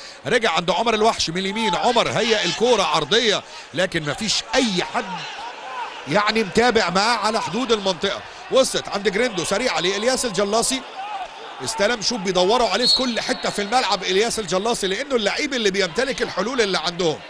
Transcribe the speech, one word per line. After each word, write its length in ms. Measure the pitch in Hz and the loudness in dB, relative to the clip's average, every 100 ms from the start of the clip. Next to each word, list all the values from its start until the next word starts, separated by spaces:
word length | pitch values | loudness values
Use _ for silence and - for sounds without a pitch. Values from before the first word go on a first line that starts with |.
| - - 131 | -18 -10 0
رجع 240 | 233 214 | 2 2
عند 200 | 165 175 | 0 2
عمر 240 | 175 233 | 2 2
الوحش 360 | 220 220 - - | 4 2 2 -2
من 80 | 170 | -2
اليمين. 360 | 190 208 220 | -2 -2 0
عمر 340 | 165 202 240 156 | 2 2 4 2
هيأ 360 | 139 233 214 | 2 2 2
الكورة 380 | 175 151 233 226 | 0 2 4 4
عرضية، 600 | 165 160 139 214 240 165 - - - | 4 2 2 2 2 0 -4 -18 -10
لكن 280 | 147 185 170 | -2 0 0
مفيش 400 | 147 131 214 - - | -4 -4 -2 -2 0
أي 300 | 254 247 180 151 | 0 2 0 -2
حد 100 | 226 196 175 - - - - - - - - - | -4 -4 -8 -10 -10 -12 -12 -12 -10 -10 -10 -2
يعني 360 | 180 208 220 | 0 2 2
متابع 460 | 202 196 247 220 180 | 2 4 4 4 2
معاه 260 | 180 214 233 | 2 2 2
على 240 | 202 226 | 2 0
حدود 320 | 165 196 247 | -2 -2 0
المنطقة. 480 | 220 190 170 196 120 - - - | 0 0 0 -2 -4 -8 -16 0
وصلت 380 | 226 262 170 - | 2 2 0 -4
عند 200 | 185 202 | -2 -2
جريندو 360 | 196 247 185 | 0 0 0
سريعة 360 | 151 196 247 165 | -2 0 0 0
لإلياس 440 | 175 196 226 262 | 0 0 0 0
الجلاصي. 560 | 247 175 202 220 220 262 - - - - - - - - | 0 0 0 2 0 -2 -6 -12 -10 -10 -10 -12 -14 -10
استلم، 380 | 131 - 202 240 | -8 0 0 0
شوف 180 | 185 233 | -2 -2
بيدوروا 480 | 185 180 180 247 220 | 0 2 4 4 2
عليه 180 | 196 247 | 2 2
في 100 | - | 2
كل 240 | 254 214 | 2 -2
حتة 300 | - 208 202 | -2 -4 -4
في 120 | 185 | -4
الملعب 400 | 202 254 202 196 | 0 2 2 0
إلياس 360 | 185 190 226 - | 0 2 2 -2
الجلاصي، 480 | 190 185 214 233 190 | -2 -2 0 -2 -2
لأنه 300 | 196 285 247 | -4 -2 0
اللعيب 380 | 202 180 285 | 0 -2 -2
اللي 160 | 262 208 | 0 0
بيمتلك 520 | 190 185 160 269 - | 2 -2 0 -2 -2
الحلول 380 | 226 - 208 269 | -4 -2 -2 0
اللي 180 | 208 180 | 0 0
عندهم. 420 | 160 170 175 131 - | -2 0 -2 -2 -8